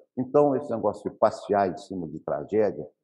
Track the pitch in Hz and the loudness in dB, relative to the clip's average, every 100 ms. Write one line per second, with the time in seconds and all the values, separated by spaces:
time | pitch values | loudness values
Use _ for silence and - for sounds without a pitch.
0 | _ - 127 147 147 131 - 113 101 - | _ -6 2 4 4 2 -4 -2 -2 -2
1 | 95 - 110 - - 101 98 82 - 95 | -8 2 2 2 0 2 2 -2 -8 -8
2 | 80 78 - 71 73 107 101 73 78 _ | -8 -8 -6 -6 0 0 0 -2 -12 _